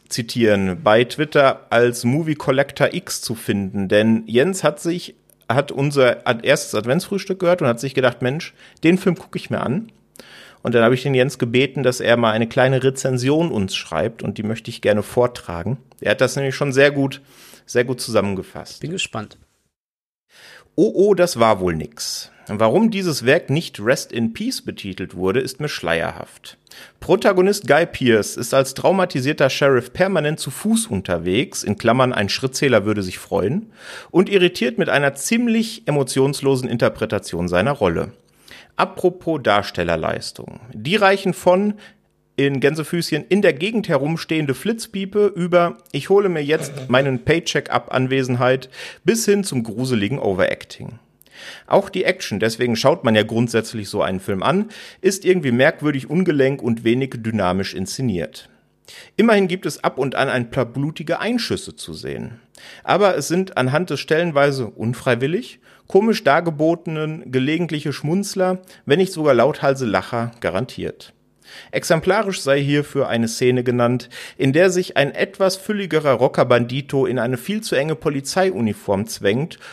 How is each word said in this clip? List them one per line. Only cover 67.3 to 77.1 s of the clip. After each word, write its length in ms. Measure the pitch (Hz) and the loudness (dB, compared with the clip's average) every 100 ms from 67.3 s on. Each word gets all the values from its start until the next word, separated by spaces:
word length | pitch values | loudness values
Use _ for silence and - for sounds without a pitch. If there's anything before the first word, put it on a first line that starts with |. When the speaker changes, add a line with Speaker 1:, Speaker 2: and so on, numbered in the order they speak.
Speaker 1:
gelegentliche 600 | 131 131 160 170 151 147 | 0 0 0 -2 -4 -6
Schmunzler, 680 | 131 143 185 196 190 185 185 - - - | -4 -2 -2 -2 -2 0 -2 -8 -8 0
wenn 140 | 156 | 2
nicht 140 | 185 | 2
sogar 200 | 160 151 | 2 4
Lauthalse 520 | 120 127 - 143 135 123 | 6 4 2 0 0 2
Lacher 460 | 92 - 120 117 - | 0 0 -4 -6 -6
garantiert. 760 | 90 92 - - 85 - - _ _ _ - - - | -4 -4 -6 -8 -10 -10 -18 _ _ _ -20 -20 -10
Exemplarisch 720 | - - 165 180 202 196 185 | -4 0 0 2 0 -2 -4
sei 200 | 135 139 | 0 0
hierfür 460 | 143 143 143 139 113 | 2 0 0 -2 -2
eine 200 | 117 113 | 0 -2
Szene 360 | - 127 127 | 0 0 2
genannt, 460 | 123 123 120 123 - - - - | 0 2 2 0 -6 -16 -14 -2
in 160 | 135 | 0
der 160 | 151 190 | 4 4
sich 280 | 180 180 - | 2 -2 -2
ein 160 | 143 | -2
etwas 420 | - 196 - 190 190 | -2 -4 0 -2 0
fülligerer 580 | - 208 190 156 147 | -4 -4 -2 0 2
Rocker-Bandito 920 | 117 135 - 123 120 120 131 139 139 | 2 2 2 2 2 2 -6 -4 0
in 140 | 131 | 0